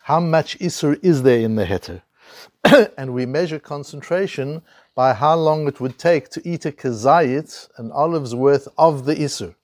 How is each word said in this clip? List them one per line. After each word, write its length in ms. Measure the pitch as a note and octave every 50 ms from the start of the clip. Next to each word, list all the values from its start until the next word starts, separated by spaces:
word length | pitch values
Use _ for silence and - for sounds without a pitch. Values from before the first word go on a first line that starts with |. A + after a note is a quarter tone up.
How 160 | _ - D3 E3
much 400 | F3 E3 D#3+ D#3+ D3 - - -
isur 400 | F3+ F3 - - - D3 D3 -
is 220 | - F#3 E3 C3+
there 160 | B2+ C3 B2 A#2
in 160 | A2+ A2 A2
the 120 | A2 G2
heter? 360 | F2 G2 F2+ - - F2 F#2 _ _ _ _ _ _ - - - _ _ _ -
<coughs> 340 | - G#3 C#4+ G#3 - - -
And 160 | C3+ C3 B2
we 100 | B2+ B2+
measure 360 | B2 C3 D#3 F3+ D#3+ D#3 D3
concentration 1000 | _ - D3 D3 C#3 - - C#3+ - - E3+ F#3 G3 - - - C3 C#3 D3+ E3 _ _ _ _ _ _ _
by 180 | C3 B2+ C3 B2
how 220 | G2+ C#3+ D3+ D#3+
long 320 | E3 D#3+ D#3 D#3 D#3 D3+ C#3+
it 120 | C#3 -
would 160 | B2 C3 A#2+
take 320 | _ - E3+ F3 D3 - -
to 180 | - D#3+ - E3+
eat 180 | E3+ D3+ -
a 60 | D#3+
kazayit, 960 | C#3 _ - C3 A#2+ G#2+ A2 C3+ D3+ F3 E3 B2+ B2+ C#3+ D#3 - - - - _ _
an 160 | - A#2 A2+
olive's 420 | - C#3 D3 E3+ E3 D#3+ C#3 A#2+ A#2+
worth 320 | A#2+ C3 C#3 C#3+ C#3 - - _
of 280 | - D#3 E3 D#3 C3+ B2+
the 100 | C#3 D3+
isur. 400 | - D3+ C#3 - - G#2 E2+ - _